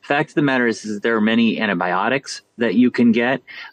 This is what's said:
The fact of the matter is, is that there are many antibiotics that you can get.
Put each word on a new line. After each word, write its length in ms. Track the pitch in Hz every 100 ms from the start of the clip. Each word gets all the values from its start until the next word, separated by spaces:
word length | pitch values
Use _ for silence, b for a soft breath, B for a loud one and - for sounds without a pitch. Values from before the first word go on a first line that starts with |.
The 40 | -
fact 240 | 143 151
of 40 |
the 80 | -
matter 240 | 143 131 120
is, 180 | 107
is 100 | 107
that 80 | 104
there 140 | 117 113
are 40 |
many 400 | 107 113 113 95
antibiotics 840 | 110 90 90 90 107 135 - - - -
that 160 | 117
you 160 | 107 123
can 220 | 123 120
get. 300 | 113 120 139 - B B